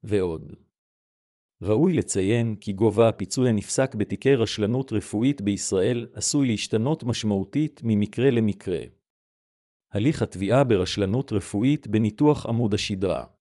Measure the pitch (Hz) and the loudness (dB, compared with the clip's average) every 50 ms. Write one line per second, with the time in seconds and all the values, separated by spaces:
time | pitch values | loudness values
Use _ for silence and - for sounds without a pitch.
0 | - 110 104 101 92 90 82 80 - - - - _ _ _ _ _ _ _ _ | -6 -2 0 0 0 0 -4 -6 -10 -14 -18 -20 _ _ _ _ _ _ _ _
1 | _ _ _ _ _ _ _ _ _ _ _ _ 87 92 107 113 151 185 175 - | _ _ _ _ _ _ _ _ _ _ _ _ -2 0 2 4 4 4 2 2
2 | 95 - - 101 92 95 113 120 117 117 110 95 - - 98 95 107 113 95 101 | 0 -2 -2 -2 0 2 2 2 0 -2 -4 -6 -8 -8 -4 2 2 2 4 6
3 | 117 113 110 - 101 - - - 127 127 113 104 98 - - - 135 135 - 110 | 4 4 4 0 -6 -6 -2 0 2 2 2 0 -2 -2 -2 -2 -2 -2 0 -4
4 | 104 - 98 95 - 135 139 127 113 104 - - 104 101 120 131 135 131 113 107 | -4 -4 -4 -2 2 2 2 4 2 -2 -2 -2 -2 0 0 -2 -4 -2 -4 -4
5 | 95 - - 107 113 131 143 143 101 101 101 95 - - 104 92 90 110 123 120 | -4 -2 -4 0 0 0 0 0 -2 -2 -2 -2 -2 -2 0 2 2 2 0 -2
6 | 117 110 _ - 101 - - 147 139 127 113 101 - - - 110 110 131 156 156 | -4 -10 _ -6 -6 -2 0 2 2 2 0 -2 -2 -2 -2 0 0 0 -2 -2
7 | - 123 110 - - 107 104 98 92 - - 139 151 151 - - - 117 110 101 | -2 -4 -4 -2 0 0 0 0 -2 -2 -2 -2 -2 -2 -4 -6 -2 0 2 2
8 | 104 104 - - 120 139 127 117 110 107 95 - - - 90 78 - - - _ | 2 0 0 2 2 2 4 4 2 0 0 -2 -4 -6 -6 -6 -6 -10 -16 _
9 | _ _ _ _ _ _ _ _ _ _ _ _ _ _ _ _ _ _ - 104 | _ _ _ _ _ _ _ _ _ _ _ _ _ _ _ _ _ _ -4 -2
10 | 104 139 160 - 113 - - 92 95 95 113 131 143 127 113 95 90 87 - - | 0 0 0 0 -2 -4 -4 -4 -2 2 2 2 4 4 4 2 2 0 -2 -2
11 | 101 95 98 127 139 - 113 - - - - 101 110 131 147 147 - - 101 110 | -2 0 0 -2 -2 -2 -4 -4 -4 -4 -4 -2 0 0 0 0 -4 -2 0 2
12 | 110 107 104 - 147 151 147 120 - - 117 113 120 107 98 104 - - 107 95 | 2 0 0 2 4 4 4 2 0 -4 -2 0 0 0 -2 -2 -2 -4 -4 -2
13 | 98 92 82 65 60 - _ _ | -2 -2 -2 -2 -6 -10 _ _